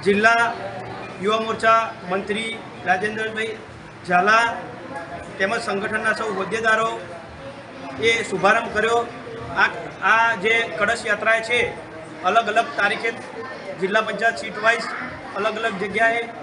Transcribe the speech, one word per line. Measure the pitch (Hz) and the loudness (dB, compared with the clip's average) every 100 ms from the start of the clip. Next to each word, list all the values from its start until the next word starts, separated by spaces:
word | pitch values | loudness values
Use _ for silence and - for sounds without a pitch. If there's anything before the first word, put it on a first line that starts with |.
જિલ્લા | 185 202 220 233 233 - - - - - - - | 4 4 6 6 2 0 -8 -8 -10 -10 -10 -6
યુવા | 185 220 | -2 0
મોરચા | 226 208 226 226 226 - 180 | -2 2 6 6 4 -6 -4
મંત્રી | 190 196 208 226 - - - 180 | -4 0 -2 -2 -6 -10 -10 2
રાજેન્દ્રભાઈ | 185 214 220 220 214 220 214 - - - - - | 2 2 -2 -4 -4 -6 -6 -12 -16 -16 -14 2
ઝાલા | 180 190 220 233 233 - - - - - - - - | 4 6 6 4 0 -8 -12 -10 -10 -10 -12 -12 -2
તેમજ | 196 226 | -2 0
સંગઠનના | - 196 214 214 220 | -2 -2 -2 -2 0
સૌ | 214 220 | -2 -2
હોદ્દેદારો | 190 185 220 226 220 226 - 180 - - - - - - - - - | -4 -2 0 2 2 2 -2 -8 -12 -14 -14 -14 -14 -16 -14 -12 0
એ | 226 226 | 2 2
શુભારંભ | 220 190 185 220 226 | 0 2 4 4 2
કર્યો. | 214 220 233 233 - - - - 180 | 0 2 2 0 -6 -12 -12 -8 2
આ, | 214 - 160 - 190 | 2 2 -10 -2 2
આ | 220 226 214 | 4 4 2
જે | 202 226 233 214 | 2 2 2 0
કળશ | 208 233 226 | 0 0 0
યાત્રા | 208 214 226 | 0 4 2
છે, | 226 240 190 - - - - - | 2 2 0 -2 -12 -14 -14 -2
અલગ | 180 214 214 | 2 4 4
અલગ | 214 226 - | 2 0 2
તારીખે | 202 214 226 240 - - - - - 143 | 0 2 -2 -4 -10 -10 -10 -10 -10 -4
જિલ્લા | 185 214 | 2 2
પંચાયત | 214 196 226 226 | 2 0 0 0
સીટ | 220 214 | -6 0
વાઇઝ | 214 233 - - - - - 202 | 2 2 0 -6 -8 -10 -10 -2
અલગ | 214 208 | -2 0
અલગ | 226 196 | -2 -2
જગ્યાએ | 202 196 226 233 233 - | -4 2 4 2 -2 -8